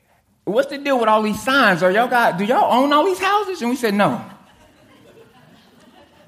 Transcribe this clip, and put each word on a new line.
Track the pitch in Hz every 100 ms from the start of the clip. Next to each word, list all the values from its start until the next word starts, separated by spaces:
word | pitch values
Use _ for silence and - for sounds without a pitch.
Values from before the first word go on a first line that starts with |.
| _ _ _ _
"What's | - 214 -
the | 285
deal | 285 262
with | 220
all | 214
these | 214 202
signs? | - 277 220 170
Are | 185
y'all | 196 240
got, | 240 233 180
do | 202
y'all | 294 -
own | 233 285
all | 294 381
these | 359
houses?" | 381 415 415 359
And | 233
we | 247
said, | 226 202
"No." | 185 240 - - - _ _ _ _ _ - - - - _ - _ _ - - - _